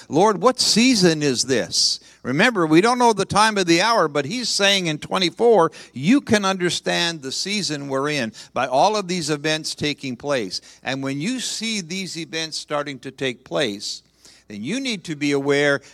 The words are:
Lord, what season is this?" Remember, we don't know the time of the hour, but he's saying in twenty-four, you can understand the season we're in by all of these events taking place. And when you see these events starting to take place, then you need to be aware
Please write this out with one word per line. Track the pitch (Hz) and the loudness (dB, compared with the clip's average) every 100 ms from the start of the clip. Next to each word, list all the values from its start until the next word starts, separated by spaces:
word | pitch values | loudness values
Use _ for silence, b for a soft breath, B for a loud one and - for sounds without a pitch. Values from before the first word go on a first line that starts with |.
| B | B
Lord, | 135 208 190 | 2 4 4
what | 214 254 | 2 2
season | - 202 247 240 180 156 | 2 4 4 6 4 4
is | 147 120 | 0 0
this?" | 120 123 85 - - - B B | 0 0 0 0 0 -2 B B
Remember, | - 135 240 220 160 | -4 2 2 2 4
we | 160 | 4
don't | 220 247 | 4 4
know | 240 | 2
the | 202 190 | 2 0
time | 190 220 202 | 2 2 2
of | 180 | 2
the | 170 | 2
hour, | 208 233 160 | 4 2 2
but | 147 135 | 0 -4
he's | 240 226 | -4 -4
saying | - 196 196 175 | 0 2 2 0
in | 151 | -4
twenty-four, | - 185 175 - 233 214 160 B B | -4 -2 -2 2 4 6 4 B B
you | 120 147 277 | -6 2 2
can | - 214 196 | 4 0 0
understand | 190 175 - - 175 170 165 | 0 -2 -2 -2 0 0 -4
the | 135 | -8
season | - 190 208 156 147 143 | -6 -4 -4 -4 -6 -4
we're | 135 143 | -2 -2
in | 147 113 - B | -2 -4 -6 B
by | - 127 | -4 0
all | 127 185 214 | 2 2 2
of | 180 | -2
these | 180 151 | -4 -2
events | 151 151 156 151 - | -2 -2 -2 -4 -4
taking | 151 139 139 120 | -4 -4 -8 -8
place. | 143 139 98 - B B | -2 -2 -2 -8 B B
And | - 135 | -8 -6
when | 135 139 | -4 -4
you | 175 254 | -4 -4
see | - - 226 220 | -6 -6 -6 -6
these | 160 185 185 160 | -6 -8 -8 -10
events | 151 160 160 - | -10 -8 -8 -10
starting | - 147 147 131 | -6 -6 -6 -10
to | 135 | -14
take | 131 135 120 - | -6 -6 -6 -6
place, | 170 131 101 - - _ b b b b | -2 -2 -4 -10 -12 _ b b b b
then | 104 | -12
you | 117 247 | -6 -6
need | 269 208 - | -4 -6 -8
to | 151 | -4
be | 147 | 0
aware | 143 139 143 147 139 B | 0 2 2 2 0 B